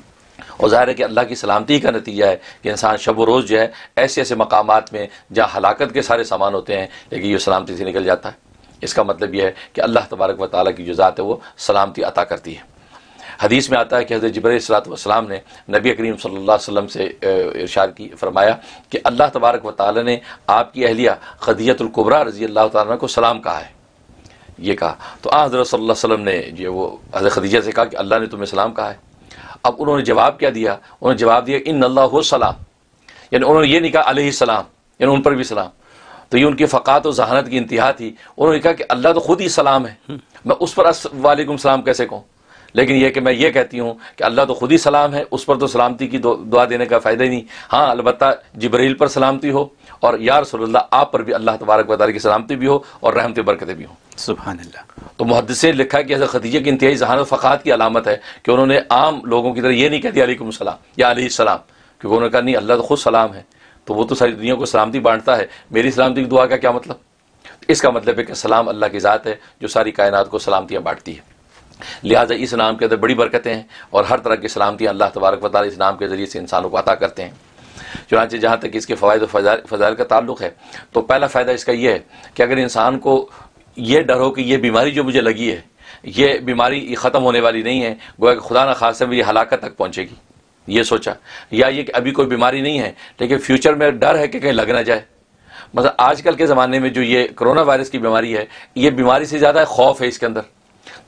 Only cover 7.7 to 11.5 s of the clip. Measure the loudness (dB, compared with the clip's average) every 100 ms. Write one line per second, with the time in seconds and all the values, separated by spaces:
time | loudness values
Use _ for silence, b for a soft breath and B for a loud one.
7.7 | -8 -6 -2 0 -2 -4 -16 _ _ _
8.7 | -12 -6 -2 -2 -2 -4 -2 -4 -4 B
9.7 | -4 0 0 -2 -4 -4 -4 -4 -2 -2
10.7 | -2 -6 2 2 2 -6 -6 B